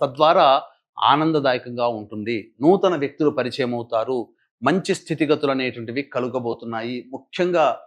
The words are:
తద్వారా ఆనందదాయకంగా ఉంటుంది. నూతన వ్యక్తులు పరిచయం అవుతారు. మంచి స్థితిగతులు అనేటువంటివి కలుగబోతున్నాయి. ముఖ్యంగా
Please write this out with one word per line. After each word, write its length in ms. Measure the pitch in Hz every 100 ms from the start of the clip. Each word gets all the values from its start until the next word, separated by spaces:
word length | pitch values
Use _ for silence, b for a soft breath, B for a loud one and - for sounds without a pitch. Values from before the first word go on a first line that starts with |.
తద్వారా 460 | 139 131 156 175 147 139 - b _ - 113
ఆనందదాయకంగా 760 | 139 156 156 135 123 123 120 120 107
ఉంటుంది. 360 | 104 107 104 113 - -
నూతన 320 | 143 190 196 165
వ్యక్తులు 280 | 139 - 151 -
పరిచయం 340 | 123 - 123 120
అవుతారు. 400 | 117 113 113 127 107 _ _ _ 123
మంచి 260 | 180 190 175
స్థితిగతులు 520 | - 156 147 147 139 131
అనేటువంటివి 460 | 127 117 117 123 139
కలుగబోతున్నాయి. 800 | 123 123 123 117 110 117 113 117 123 -
ముఖ్యంగా 520 | 131 - - 180 175 139 -